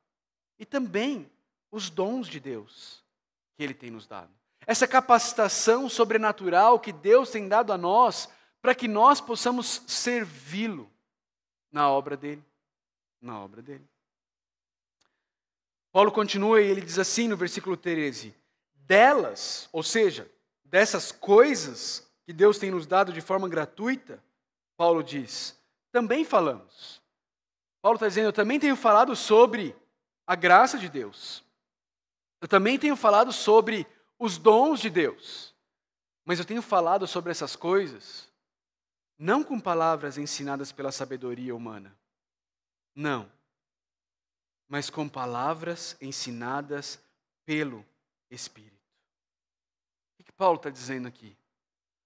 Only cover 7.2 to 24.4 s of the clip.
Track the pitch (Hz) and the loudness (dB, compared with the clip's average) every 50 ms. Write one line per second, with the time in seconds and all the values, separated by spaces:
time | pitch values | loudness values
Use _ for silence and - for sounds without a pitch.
7.2 | 262 - - 214 202 190 208 226 240 208 196 180 175 180 202 233 254 214 - - | 4 2 -6 -8 -4 0 0 0 0 0 -2 -4 -2 2 4 4 4 4 2 -2
8.2 | - - _ _ _ _ _ _ - 247 254 254 247 220 208 208 233 277 285 - | -10 -14 _ _ _ _ _ _ 0 0 0 0 -2 -4 2 4 6 6 6 4
9.2 | - - 233 - - 240 247 247 - - - - - - - - - 240 247 240 | 0 -8 -8 -4 -2 -2 -2 -4 -4 -6 -8 -10 -8 -8 -6 -4 -2 -2 -2 -4
10.2 | 214 165 147 139 135 143 165 202 226 226 190 135 107 - _ _ _ _ _ _ | -4 -8 -12 -20 -16 -10 -6 -6 -6 -6 -6 -10 -14 -18 _ _ _ _ _ _
11.2 | _ _ _ _ _ _ _ _ _ _ 147 147 147 139 139 139 135 147 143 135 | _ _ _ _ _ _ _ _ _ _ -2 0 2 2 2 0 -2 -4 -10 -10
12.2 | 147 147 147 151 147 _ _ _ _ _ _ _ _ _ _ _ _ _ _ _ | -10 -12 -14 -14 -18 _ _ _ _ _ _ _ _ _ _ _ _ _ _ _
13.2 | 120 120 113 107 98 95 98 113 120 143 139 135 143 _ _ _ _ _ _ _ | -18 -16 -14 -14 -14 -16 -18 -20 -20 -20 -20 -20 _ _ _ _ _ _ _ _
14.2 | _ _ _ _ _ _ _ _ _ _ _ _ _ _ _ _ _ _ _ _ | _ _ _ _ _ _ _ _ _ _ _ _ _ _ _ _ _ _ _ _
15.2 | _ _ _ _ _ _ _ _ _ _ _ _ _ _ - 185 208 214 208 220 | _ _ _ _ _ _ _ _ _ _ _ _ _ _ 4 4 4 4 4 0
16.2 | 208 202 - 196 202 214 226 214 208 196 190 190 175 165 170 190 185 - - 226 | -2 -2 -2 -2 2 4 4 4 4 4 0 -2 -4 -8 -4 -4 -4 -2 -2 -2
17.2 | 233 226 208 170 180 170 - 202 - 190 180 - - 180 165 160 151 139 120 113 | -2 -2 -2 -4 -6 -6 -6 -8 -6 -6 -8 -6 -4 -4 -4 -4 -4 -6 -6 -10
18.2 | 117 107 - _ _ _ _ _ _ _ _ _ _ - 185 202 233 269 294 247 | -14 -18 -20 _ _ _ _ _ _ _ _ _ _ 4 6 8 8 8 6 4
19.2 | 165 117 98 - - - - - - - - 160 156 - - 226 214 185 139 - | 0 -4 -6 -10 -10 -10 -10 -12 -12 -10 -8 -8 -6 -2 0 2 2 2 0 -2
20.2 | 98 - _ _ _ _ _ _ _ - 175 190 220 220 - 175 - - - - | -14 -18 _ _ _ _ _ _ _ 0 2 2 2 2 0 -6 -6 -8 -14 -8
21.2 | - 196 202 220 269 302 254 180 156 139 117 - - - - - - _ _ _ | 0 6 8 8 8 6 4 -4 -6 -10 -10 -12 -12 -10 -12 -12 -14 _ _ _
22.2 | _ - 165 156 196 208 208 208 196 190 185 175 156 147 180 190 196 185 165 165 | _ -10 0 4 4 4 4 2 -2 -6 -6 -6 -4 0 0 0 0 0 -4 -10
23.2 | 156 - 190 190 190 180 165 160 151 - _ - 214 247 269 254 - - 113 - | -6 -4 -4 -4 -4 -4 -4 -6 -6 -6 _ -8 -6 -4 -6 -6 -8 -16 -20 -20
24.2 | _ _ _ _ | _ _ _ _